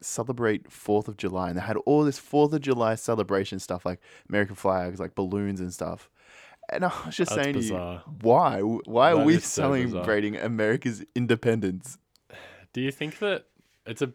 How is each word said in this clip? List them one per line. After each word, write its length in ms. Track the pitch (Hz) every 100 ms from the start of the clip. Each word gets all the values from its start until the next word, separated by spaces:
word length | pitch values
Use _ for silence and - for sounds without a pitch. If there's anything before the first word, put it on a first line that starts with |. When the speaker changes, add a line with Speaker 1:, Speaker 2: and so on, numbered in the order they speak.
Speaker 1:
"Celebrate 680 | - - 117 120 113 104 -
fourth 360 | - - 104 107
of 100 | 101
July." 320 | 95 92 90
And 80 | 90
they 40 |
had 140 | 104 104
all 260 | - 147
this 140 | 147 131
fourth 340 | - 147 147
of 80 | 151
July 340 | 139 120 113 110
celebration 640 | - 113 92 98 98 95
stuff, 260 | - 90 90
like 140 | 90 _ - -
American 260 | 104 98 98
flags, 440 | 98 92 90 95
like, 160 | 85 -
balloons 440 | 92 101 101 95
and 140 | 90
stuff. 360 | - 82 87 - _ _ - - - -
And 140 | - 180
I 60 | - -
was 100 | -
just 180 | 175 -
Speaker 2:
That's 80 |
Speaker 1:
saying 100 | 139 139
to 40 |
you, 100 | 110
Speaker 2:
bizarre. 300 | 92 87 87 - -
Speaker 1:
why? 400 | 113 135 160 104
Why 500 | 104 117 - 113 151
are 60 | 160
Speaker 2:
That 80 | 147
Speaker 1:
we 100 | 170
Speaker 2:
is 100 | -
so 260 | - 139
bizarre. 180 | 135 123
Speaker 1:
celebrating 480 | 95 90 104 104 95
America's 640 | 113 113 107 113 127 101 - 123
independence? 840 | 120 113 120 113 98 92 - - _ _ _ - - - -
Speaker 2:
Do 80 | 123
you 100 | 135
think 260 | 135 151 -
that 260 | 208 185 - _ _ _ -
it's 160 | 113
a, 80 | 135